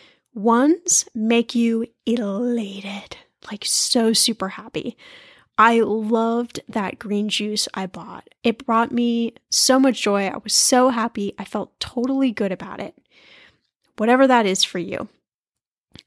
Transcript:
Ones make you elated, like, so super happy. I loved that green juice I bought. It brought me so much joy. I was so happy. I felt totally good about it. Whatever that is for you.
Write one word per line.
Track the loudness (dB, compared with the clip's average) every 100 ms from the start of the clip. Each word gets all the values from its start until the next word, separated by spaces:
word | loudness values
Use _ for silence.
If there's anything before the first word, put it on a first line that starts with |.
| _ _ _
Ones | -2 2 4 4 2 0 0 0
make | -4 2 2 2
you | 0 2 0 -4 _ -2
elated, | -2 -2 -4 -2 -2 -6 -10 -12 -12 -14 -20 _ _ -16
like, | -8 -4
so | -2 0 2 2
super | 2 0 0 -8
happy. | -8 -12 -10 -8 -12 -18 -20 -20 -20 _ 2
I | 4 4
loved | 2 -2 0 0 0 -2 -6 -10 -8
that | -6 -6 -8
green | -6 -4 -2
juice | -4 -4 -4 -4
I | -6
bought. | -10 -12 -16 -18 -20 _
It | -2 -2
brought | 0 0 0
me | 0 0 0 -2 -6 _
so | 0 4 4
much | 4 2
joy. | 0 0 -2
I | -6
was | -2
so | 0 4 4 4
happy. | 2 -4 -4 -6 -8
I |
felt | -8 -8 -8 _
totally | -10 -4 -2 0 0
good | 0 -4
about | -4 -10 -12
it. | -14 -16 _ _ _ -20 -20 _ _ _ _ -2
Whatever | 2 6 6
that | 6 4
is | 0
for | -2 -4
you. | -6 -8 -8 _ _ _ _ _ _ _ _ -20